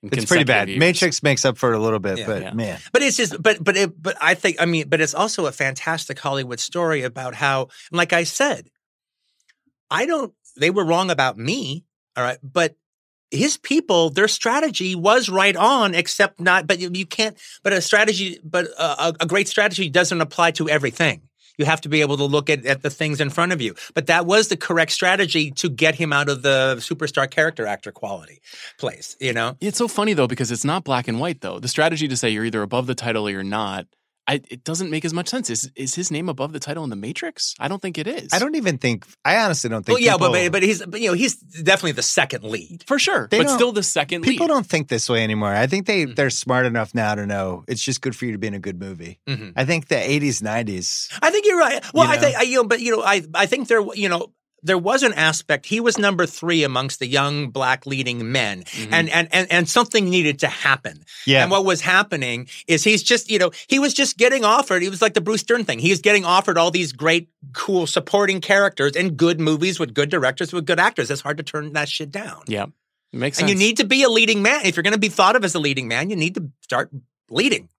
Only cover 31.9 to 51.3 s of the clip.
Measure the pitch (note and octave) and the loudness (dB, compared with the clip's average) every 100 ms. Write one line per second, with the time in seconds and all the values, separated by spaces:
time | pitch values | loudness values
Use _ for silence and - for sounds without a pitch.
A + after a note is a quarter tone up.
31.9 | E3 D3+ B2+ A#2+ G#2+ A2+ A2 G2+ A#2+ B2 | 2 -2 -2 -2 -2 -2 -2 -2 -2 -4
32.9 | B2 A#2+ A2+ G#2 G2 G2 G#2 G#2 F#2+ F2+ | -6 -4 -2 -4 -6 -6 -4 -4 -6 -12
33.9 | _ _ _ - C#3+ - B2+ - E3 F#3 | _ _ _ -4 -4 -6 -14 -8 -6 -4
34.9 | D#3 E3 E3 E3+ B3+ - A2 C3+ - C3+ | -4 -4 -4 -4 -6 -4 -6 -6 -8 -8
35.9 | - F#3 D3+ F3 C#3 C#3+ D3+ - D3+ D3+ | -6 -4 -4 -6 -6 -6 -8 -8 -8 -6
36.9 | G#2 G#2 - E4+ - - - C3+ G3 F#3+ | -8 -8 -8 -10 -8 -8 -6 -6 -6 -8
37.9 | D#3+ D#3 D#4+ - E3+ B3+ D#4 G#3 C#3+ B2+ | -6 -6 -8 -2 0 0 -2 -2 0 0
38.9 | A2+ - _ C#3 G3 G#3+ D#3 A#2+ A2 - | -2 -6 _ 2 2 2 0 -2 -6 0
39.9 | B3 A#3 F#3+ F3 F3+ F3+ F#3 F#3+ G3 F3+ | 4 4 4 4 4 2 2 2 0 -4
40.9 | G#3+ A3+ F3+ B3 - - E3 D#3+ F#3+ F3 | -4 -2 2 0 -2 -12 -4 2 2 2
41.9 | C3 - - C#3 - G#2+ A2 E2+ E3+ - | -2 0 0 0 -2 -6 -8 -8 -18 -2
42.9 | C#4 - G4 G#3+ G#3+ C#4+ B3+ A#3+ G#3 F#3+ | 0 2 0 2 2 4 4 2 0 -2
43.9 | - C#3+ F3 E3 C4 E4+ C#4+ G#3 E3 C#3+ | -2 -2 0 0 0 2 0 0 -2 0
44.9 | A#2 - A#2 A2 G#2+ G#2 G2+ B2+ F#3+ F#3+ | -4 0 0 2 0 0 0 0 0 0
45.9 | G#3 D3 A#2 C#3 - - B2+ B2+ A#2 A2 | 0 -2 0 -2 -2 -2 0 2 0 -4
46.9 | B2 G#2+ G#2 G2+ G2+ F#2+ F2 - A#2 - | -2 -2 -2 -4 -4 -4 -6 -8 -6 -4
47.9 | B2+ C3+ A#2 B2 G#2+ G#2+ G2+ F#2 F2 G2 | -4 -6 -6 -8 -6 -6 -6 -10 -10 -12
48.9 | F2+ E2+ F#2 - C3 G#2+ F2 C3 E3+ C#3+ | -12 -16 -16 -10 -10 -8 -4 -2 -2 0
49.9 | C#3 G#2 D3 C#3+ A#2+ G#2+ A2+ A2 F#2 F2 | -2 0 0 0 -2 -4 -4 -4 -6 -6
50.9 | - - - D#4 | -6 -8 0 2